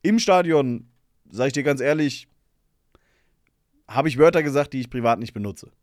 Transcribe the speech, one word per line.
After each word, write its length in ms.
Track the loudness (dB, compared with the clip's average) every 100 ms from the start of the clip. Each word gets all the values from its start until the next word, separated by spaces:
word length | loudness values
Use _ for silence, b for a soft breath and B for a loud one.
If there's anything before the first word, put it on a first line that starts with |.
Im 160 | 2 0
Stadion, 680 | 4 2 4 2 0 -6 -12 _ _ _ _
sag 180 | -4 -2
ich 40 |
dir 100 | -2
ganz 180 | -2 0
ehrlich, 440 | 0 0 -2 -4 -18 _ _ _ _ _ _ _ _ _ _ _ _ _ _ _ _
hab 200 | -2 -2
ich 100 | 4
Wörter 260 | 4 4
gesagt, 300 | -2 -2 -4
die 80 | -8
ich 80 | -8
privat 300 | -4 -2 -2
nicht 160 | -4
benutze. 360 | -10 -10 -12 -20 _